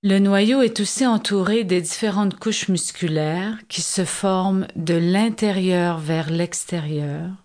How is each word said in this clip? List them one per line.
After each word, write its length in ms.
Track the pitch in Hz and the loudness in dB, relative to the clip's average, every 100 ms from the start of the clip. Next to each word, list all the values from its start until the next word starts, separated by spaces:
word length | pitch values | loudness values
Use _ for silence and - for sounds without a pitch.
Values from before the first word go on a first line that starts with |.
Le 160 | 202 196 | 4 4
noyau 420 | 196 196 214 262 | 4 4 4 4
est 160 | 240 226 | 4 2
aussi 260 | 202 - | -4 0
entouré 600 | 262 220 - 202 185 220 | 2 2 0 0 2 0
des 160 | 202 180 | 2 0
différentes 580 | 170 - 220 196 202 185 | -2 -4 -2 0 0 0
couches 300 | 220 214 - | -4 -4 0
musculaires 880 | 180 - - 175 156 156 170 196 220 - | -2 -2 -4 -2 0 -2 -2 -4 -8 -10
qui 160 | - | -8
se 220 | 165 - | -4 -2
forment 640 | 180 - 196 185 185 190 190 - | -2 -2 0 2 2 0 -2 -6
de 180 | 160 | 0
l'intérieur 1040 | 170 170 190 226 220 214 190 185 180 175 165 | 2 2 2 2 0 0 0 2 2 0 -2
vers 320 | 156 160 151 | -2 -2 -2
l'extérieur 1000 | 165 170 - - 175 151 151 147 147 170 190 | -2 -2 -4 -6 -4 -4 -4 -4 -4 -8 -10